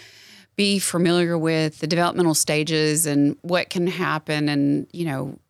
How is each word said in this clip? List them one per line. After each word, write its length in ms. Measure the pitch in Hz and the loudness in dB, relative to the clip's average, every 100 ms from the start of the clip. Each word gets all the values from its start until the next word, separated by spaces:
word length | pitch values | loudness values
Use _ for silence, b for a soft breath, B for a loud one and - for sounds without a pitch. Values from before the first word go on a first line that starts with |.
| B B B B B - | B B B B B -2
be 240 | 202 196 | 0 0
familiar 580 | - 175 165 175 170 170 | 0 0 2 2 2 0
with 400 | 160 160 156 - | 0 0 -2 -4
the 80 | 156 | -2
developmental 460 | 170 - - 170 | 0 0 2 2
stages 720 | 151 - 151 156 156 156 151 151 | 2 0 0 0 0 0 0 0
and 320 | 143 143 - | 2 2 0
what 260 | 175 175 - | -2 -2 0
can 160 | 190 175 | -2 -2
happen 640 | 170 156 156 156 151 147 | -2 -2 -4 -4 -2 0
and, 380 | 143 143 147 - | 0 2 0 -4
you 140 | 175 165 | -6 -6
know 320 | 135 143 - | -4 -8 -12